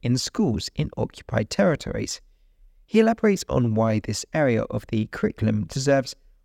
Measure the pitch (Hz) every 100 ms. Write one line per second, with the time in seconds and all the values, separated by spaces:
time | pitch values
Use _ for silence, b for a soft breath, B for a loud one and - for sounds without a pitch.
0 | 120 127 - - 190 107 - - 151 -
1 | 113 - - 117 107 - 196 147 - -
2 | - - - _ _ _ - _ _ 214
3 | 220 226 214 190 - 135 120 110 113 107
4 | - 104 - 170 139 113 - 113 - 110
5 | 110 - 220 - 110 107 - 139 135 139
6 | 127 - - _